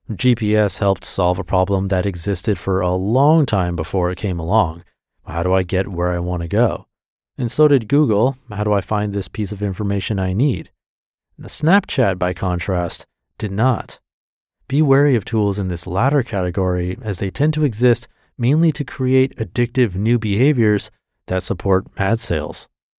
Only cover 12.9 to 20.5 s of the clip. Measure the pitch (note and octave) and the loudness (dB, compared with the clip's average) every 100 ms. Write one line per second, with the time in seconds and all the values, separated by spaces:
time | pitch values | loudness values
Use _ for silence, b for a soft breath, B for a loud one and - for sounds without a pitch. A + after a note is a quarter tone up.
12.9 | - - _ _ - G#2+ G2 B2+ A2+ - | -6 -14 _ _ -8 -6 0 0 0 -4
13.9 | - _ _ _ _ _ _ - C#3 D3+ | -18 _ _ _ _ _ _ -4 0 4
14.9 | C#3 D3 A#2+ - A2+ G2+ G2 F#2 F2 - | 4 4 2 0 0 0 0 -2 -4 -4
15.9 | F#2 B2+ D3 - G2+ F2+ F2 F#2 F2+ F2+ | 0 0 0 0 -2 -2 0 0 0 -2
16.9 | F2+ A2+ F#2+ G2 - D3+ D#3 D3+ G#2+ B2 | -4 -6 -4 -4 -2 0 0 -2 2 2
17.9 | A#2 - _ _ - A#2+ D#3 E3+ - C3+ | 2 -2 _ _ -4 0 2 2 0 -4
18.9 | - B2+ C3 C3 - G#2 - A#2+ C3 A#2 | -4 0 2 2 -2 -6 -2 0 2 0
19.9 | F2+ A2 A#2+ G#2+ G2+ C#3 | 2 0 0 0 2 2